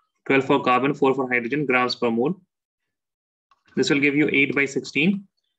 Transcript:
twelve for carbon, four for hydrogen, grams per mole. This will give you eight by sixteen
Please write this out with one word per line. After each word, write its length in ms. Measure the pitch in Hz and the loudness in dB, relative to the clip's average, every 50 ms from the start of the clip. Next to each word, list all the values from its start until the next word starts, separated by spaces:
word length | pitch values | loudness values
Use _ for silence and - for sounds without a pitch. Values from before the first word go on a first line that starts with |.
| _ _ _ _ _ | _ _ _ _ _
twelve 180 | - 135 139 131 | 0 0 0 2
for 180 | - 147 135 120 | 2 0 0 2
carbon, 320 | 127 123 123 131 - - | 2 2 2 2 0 -2
four 200 | - 143 135 127 | 0 2 0 2
for 120 | 139 131 123 123 | 0 -2 -2 -2
hydrogen, 320 | 123 117 117 135 147 151 | -2 -2 -2 -4 -4 -2
grams 300 | 127 123 127 123 123 113 | 0 0 0 0 0 -2
per 160 | - 123 120 | -2 -2 -2
mole. 240 | 113 117 120 147 185 - _ _ _ _ _ _ _ _ _ _ _ _ _ _ _ _ _ _ _ _ _ _ _ _ _ _ - | 0 0 -2 -2 -4 -6 _ _ _ _ _ _ _ _ _ _ _ _ _ _ _ _ _ _ _ _ _ _ _ _ _ _ -4
This 140 | - 131 - | -2 0 0
will 100 | 151 143 | 0 2
give 140 | 139 147 139 | 2 0 2
you 140 | 147 151 - - | 2 0 2 2
eight 220 | 139 139 135 127 | 2 0 0 0
by 100 | 139 139 | -2 -2
sixteen 640 | 135 - 135 127 - - 139 147 185 202 202 - _ _ _ _ _ _ | -2 -4 -6 -8 -6 -4 0 0 0 0 -2 -4 _ _ _ _ _ _